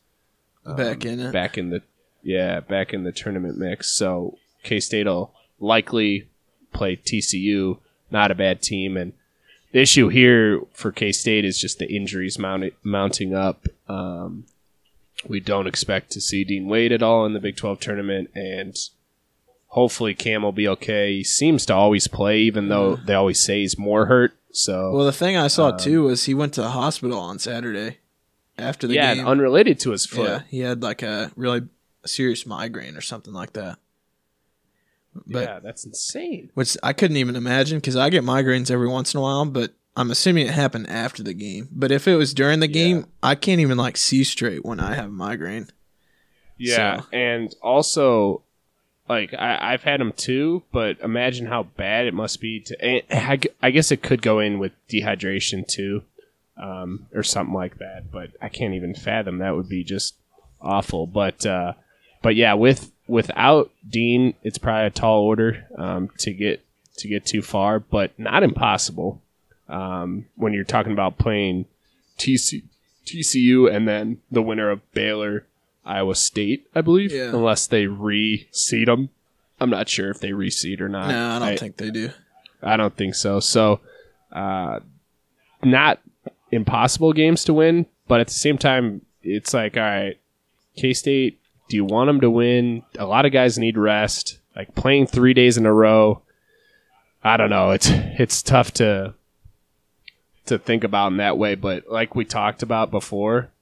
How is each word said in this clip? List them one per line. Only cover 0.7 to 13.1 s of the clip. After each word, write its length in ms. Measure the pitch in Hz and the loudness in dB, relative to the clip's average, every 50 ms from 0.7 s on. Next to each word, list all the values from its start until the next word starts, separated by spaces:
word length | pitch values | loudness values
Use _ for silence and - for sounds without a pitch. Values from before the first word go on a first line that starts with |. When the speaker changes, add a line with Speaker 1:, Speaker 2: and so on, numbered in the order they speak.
| 143 131 | -6 -4
Speaker 2:
Back 260 | 127 113 110 - - | -4 -4 -4 -6 -8
in 160 | 117 117 123 | -8 -8 -8
it. 140 | 127 123 110 | -8 -6 -4
Speaker 1:
back 240 | 95 90 - - 107 | -4 -4 -4 -6 -8
in 120 | 90 87 | -8 -6
the, 100 | 87 87 - _ _ _ _ _ _ _ - | -6 -8 -10 _ _ _ _ _ _ _ -8
yeah, 380 | 90 92 92 92 92 90 85 | -4 -2 -2 -2 -2 -4 -6
back 320 | 78 - 98 98 95 - - | -6 -4 -4 -4 -4 -4 -6
in 100 | 98 90 | -8 -6
the 80 | 90 | -6
tournament 460 | 90 - - 110 98 95 90 87 - - | -8 -8 -8 -6 -6 -6 -6 -6 -6 -6
mix. 340 | 92 90 92 - - - | -6 -6 -6 -6 -6 -4
So 460 | - - 104 95 90 87 90 92 - - _ _ _ _ - | -4 -2 -2 -2 -2 -2 -6 -8 -10 -14 _ _ _ _ -8
K-State'll 680 | - - 104 - - - 107 104 101 92 87 90 - _ _ _ _ _ - | -4 -4 -4 -4 -2 -2 -2 0 0 -2 -2 -4 -8 _ _ _ _ _ -8
likely 680 | 104 104 113 113 107 - - 117 107 104 101 101 101 _ _ _ _ _ _ _ _ _ | 0 2 2 2 2 0 0 0 2 2 0 -2 -6 _ _ _ _ _ _ _ _ _
play 240 | - - 110 95 92 | -8 -4 -4 -4 -4
T 240 | 90 - - - 107 | -4 -6 -4 -4 -4
C 180 | 98 - - 92 | -2 -2 -4 -2
U, 400 | 95 104 104 98 95 95 92 - _ _ _ _ _ - | 0 0 0 0 0 -2 -4 -6 _ _ _ _ _ -4
not 220 | - 107 104 101 | 0 2 2 2
a 40 | 98 | 2
bad 260 | 90 98 95 92 - | 2 2 0 0 0
team. 340 | - - 113 98 95 98 95 | -4 -6 -4 -4 -4 -4 -4
And 160 | 92 87 90 - _ _ _ _ _ _ _ _ _ _ _ - | -4 -6 -8 -10 _ _ _ _ _ _ _ _ _ _ _ 4
the 80 | 127 | 4
issue 260 | 135 135 - 143 123 101 | 4 6 6 6 6 6
here 540 | 101 127 123 123 120 117 110 107 101 - - - | 6 6 8 8 8 8 6 4 2 0 -2 -8
for 220 | _ - - 113 110 | _ -8 -8 -8 -6
K-State 500 | - 110 101 95 - - 117 110 107 101 | -4 -4 -2 -2 -2 0 0 0 2 0
is 160 | 95 92 - | 0 -2 -4
just 180 | - - - - | -4 -6 -6 -6
the 160 | - - - | -8 -6 -6
injuries 460 | 101 98 95 104 95 92 92 95 - | -6 -6 -6 -6 -6 -6 -6 -6 -6
mount-, 340 | 101 95 95 95 95 95 - _ - | -6 -4 -4 -4 -6 -6 -8 _ -8
mounting 520 | 104 101 98 98 98 | -4 -2 -2 -2 -2